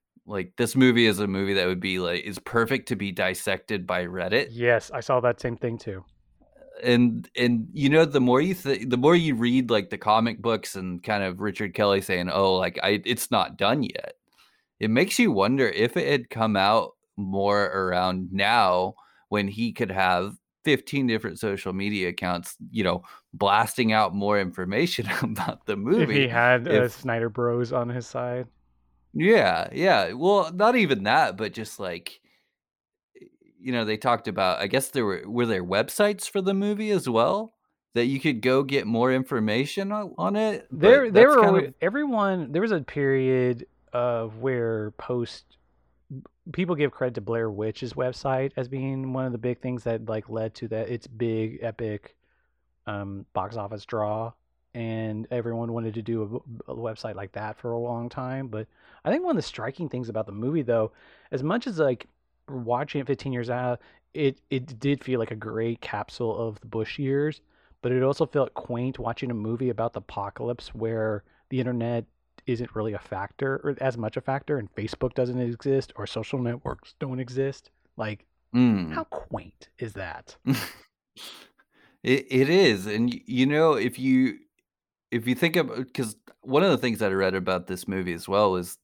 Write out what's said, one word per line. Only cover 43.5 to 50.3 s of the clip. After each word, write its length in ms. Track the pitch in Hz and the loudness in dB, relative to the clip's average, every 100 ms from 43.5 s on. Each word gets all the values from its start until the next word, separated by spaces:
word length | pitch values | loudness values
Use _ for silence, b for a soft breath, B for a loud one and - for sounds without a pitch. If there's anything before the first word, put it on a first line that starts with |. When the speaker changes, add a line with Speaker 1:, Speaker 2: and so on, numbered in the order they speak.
| 120 - _ _ | -2 -8 _ _
Speaker 2:
of 460 | 123 123 120 113 110 | -2 0 0 -4 -4
where 540 | 131 123 117 110 107 | -2 0 0 -2 -4
post, 680 | - - 123 117 - _ _ _ _ _ _ _ 135 - _ - | -10 -6 -6 -6 -10 _ _ _ _ _ _ _ -18 -18 _ -12
people 240 | 151 180 160 | -6 -2 0
give 160 | 147 | 0
credit 240 | - 127 113 | 0 -4 -4
to 60 | |
Blair 280 | 104 117 113 | -4 -4 -4
Witch's 440 | 101 107 - 123 | -4 -6 -6 -10
website 580 | 117 127 127 139 131 135 - | -4 -4 -4 -2 -2 -2 -6
as 120 | 123 | -8
being 460 | 135 135 135 131 | -6 -6 -4 -6
one 120 | 131 131 | -4 -4
of 60 | |
the 80 | 117 | -4
big 220 | 120 120 | -4 -4
things 220 | 131 123 117 | -6 -6 -4
that, 220 | 113 113 | -4 -4
like, 220 | 110 | -8
led 240 | 104 | -6